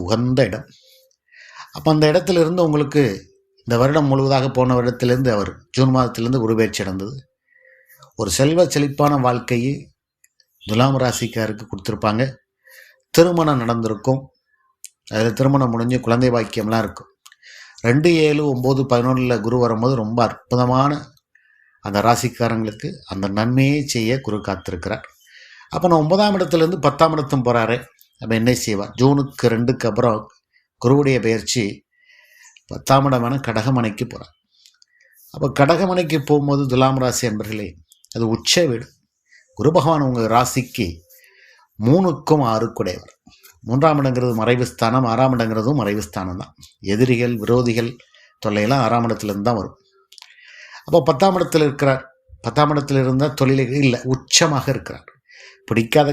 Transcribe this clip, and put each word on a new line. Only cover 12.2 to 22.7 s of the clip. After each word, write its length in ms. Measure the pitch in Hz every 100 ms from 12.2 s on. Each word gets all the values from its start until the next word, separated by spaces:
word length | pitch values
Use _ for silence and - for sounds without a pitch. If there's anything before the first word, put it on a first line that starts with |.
| 135 127 _ _ _ - - _ _
திருமணம் 480 | - 175 170 156 135
நடந்திருக்கும். 580 | 113 117 110 104 131 135 139 _ _ _ _ _ - _ -
அதுல 240 | 107 117 104
திருமணம் 340 | 135 139 127
முடிஞ்சு 260 | 113 120 127
குழந்தை 320 | 123 120 127 120
பாக்கியம்லாம் 500 | 107 113 107 113 104
இருக்கும். 240 | - - _ _ _ - - - - 117
ரெண்டு, 240 | 135 170 160 151
ஏழு, 160 | 147 147
ஒன்பது, 320 | 123 127 135 131
பதினொன்னுல 540 | 120 123 127 123 117
குரு 220 | 110 123 120
வரும்போது 300 | 110 120 131
ரொம்ப 180 | 107 120
அற்புதமான 800 | 113 - - 123 123 127 143 147 - _ _ _ _ _ _ _ 104
அந்த 120 | 101
ராசிக்காரங்களுக்கு 920 | 110 120 127 - 117 113 110